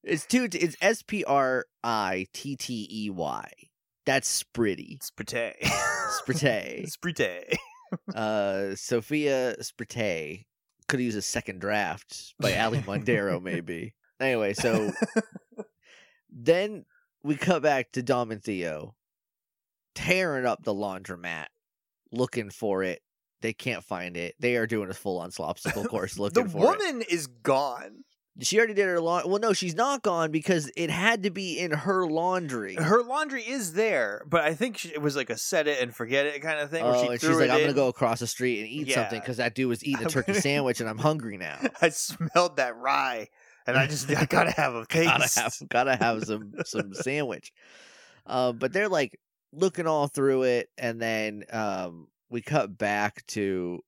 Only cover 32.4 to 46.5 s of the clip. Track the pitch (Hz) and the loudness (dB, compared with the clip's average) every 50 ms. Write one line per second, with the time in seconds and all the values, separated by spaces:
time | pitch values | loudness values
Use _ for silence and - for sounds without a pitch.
32.4 | 175 147 131 117 104 98 92 - 160 156 202 240 240 233 285 294 311 294 269 254 | -2 -2 -4 -4 -4 -4 -2 -2 2 4 4 4 4 2 0 -2 -2 -2 -4 -8
33.4 | 220 220 262 277 220 170 156 185 220 220 190 139 117 101 101 107 - 147 151 170 | -6 -6 -6 -4 -6 -4 0 0 2 2 2 2 2 0 -2 -6 -6 0 2 4
34.4 | 151 151 165 147 220 254 214 - - 170 156 151 147 147 139 143 131 - 117 104 | 4 4 2 2 -2 -4 -2 -6 -10 -8 -6 -2 0 0 0 0 -2 -2 -4 -4
35.4 | - - - 170 151 151 147 131 127 123 113 - 120 113 127 139 143 147 147 143 | -4 0 2 2 2 2 2 2 0 -2 -2 -8 -4 0 2 2 2 2 -2 -4
36.4 | 143 160 156 151 147 143 151 165 165 123 123 123 123 120 123 120 - 160 - - | -4 -4 -2 -2 -4 -4 -4 0 2 4 4 4 4 2 0 0 2 4 6 6
37.4 | 139 123 123 - 156 151 139 139 139 127 120 - 131 117 117 - 120 113 - - | 6 6 6 4 4 4 4 4 4 2 2 2 2 2 2 0 -2 -6 -4 -2
38.4 | 127 127 120 104 107 107 123 151 151 127 131 123 113 98 113 110 - - 127 110 | 0 0 0 0 -4 -6 -6 -8 -2 0 2 2 2 0 -2 -6 -4 -6 -2 0
39.4 | 120 120 110 131 131 127 120 - - 147 139 123 113 - - 135 123 - 196 202 | -2 -2 0 0 2 2 2 0 0 -2 -2 0 0 0 0 0 2 2 0 2
40.4 | 175 139 143 147 139 127 120 - 117 110 110 107 127 151 156 156 117 113 104 92 | 2 2 2 4 4 2 2 0 -2 -4 -4 2 2 2 2 2 -2 -6 -8 -6
41.4 | 90 78 71 - - - - - 175 165 151 - - - - - 165 156 - 170 | -8 -8 -8 -4 -4 -6 0 2 2 2 2 0 -6 -6 -4 -4 -6 2 4 4
42.4 | 180 175 151 143 135 123 117 117 120 131 139 139 135 131 123 113 104 - _ _ | 4 4 2 0 0 0 -2 -2 0 2 2 2 2 0 -2 -4 -8 -10 _ _
43.4 | _ - - _ _ - 123 131 135 131 151 139 127 135 143 147 156 139 - - | _ -20 -20 _ _ 2 4 4 4 4 0 -4 -2 0 2 2 2 4 4 4
44.4 | 175 165 - - 147 135 123 117 113 _ - 160 165 165 131 127 127 135 - - | 4 4 2 2 0 0 0 -4 -6 _ 2 2 4 4 4 4 4 4 2 2
45.4 | 117 110 - - - - - 120 127 139 131 110 110 117 113 110 110 107 107 107 | 2 0 -4 -6 -10 -2 2 2 4 4 4 4 4 2 2 0 -2 -4 -4 -4
46.4 | 107 101 | -4 -10